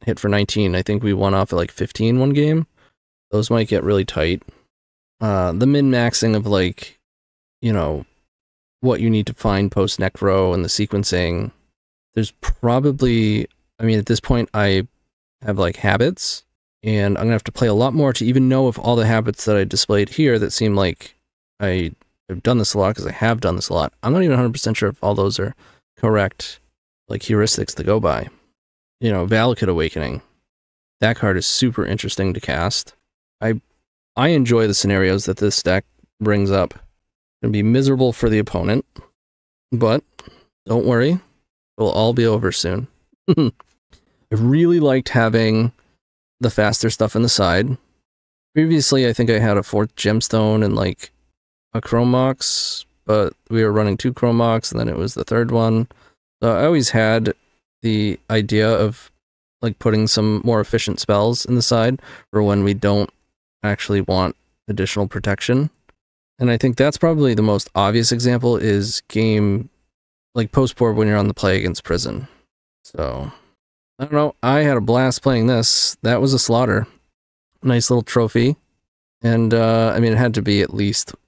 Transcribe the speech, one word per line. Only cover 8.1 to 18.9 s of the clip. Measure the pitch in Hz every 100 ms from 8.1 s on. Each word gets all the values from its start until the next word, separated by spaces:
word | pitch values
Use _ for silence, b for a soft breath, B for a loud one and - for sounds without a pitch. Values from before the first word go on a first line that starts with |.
| _ _ _ _ _ _ _
what | 127 117
you | 113
need | 110 104
to |
find | 113 113 98 101
post | - 95 -
Necro | 92 - 98 95 92
and | 90
the | 85
sequencing. | - 104 101 101 90 87 85 107 - _ _ _ _ _
There's | - 107 -
probably, | - - 120 123 143 139 127 117 110 107 - _ _ -
I |
mean, | 113 107
at | -
this | 110
point, | - 120 -
I | 107 101 95 - _ _ _ _ _
have, | 107 98
like, | 87 -
habits, | 104 98 131 185 - - - _ _ _
and | 110 107 101 101
I'm |
gonna | 113
have | 110
to | -
play | - 120
a |
lot | 104 131
more | 156 139
to | 123
even | 117 131 131
know | 131 131
if | 110
all | 117